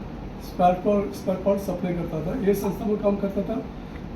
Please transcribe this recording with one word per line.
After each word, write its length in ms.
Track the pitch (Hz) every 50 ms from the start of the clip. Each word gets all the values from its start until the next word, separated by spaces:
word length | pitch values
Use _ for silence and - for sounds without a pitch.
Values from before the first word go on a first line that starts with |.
| - - - - - - - - -
સ્પેર 300 | - - - 180 180 180
પાર્ટ, 420 | 180 - 214 208 202 196 196 -
સ્પેર 200 | - - 202 190 180 -
પાર્ટ 160 | 196 202 202
સપ્લાય 320 | - - 175 - - 175 175
કરતા 240 | 175 160 - 160 156
હતા. 320 | 151 175 226 262 202 190
એ 20 | 202
સંસ્થામાં 500 | 196 - 196 175 - 226 208 208 202 208
કામ 120 | 202 196
કરતા 260 | 196 202 196 - 202
હતા. 200 | 190 - 226 - - - - - - - - - - - -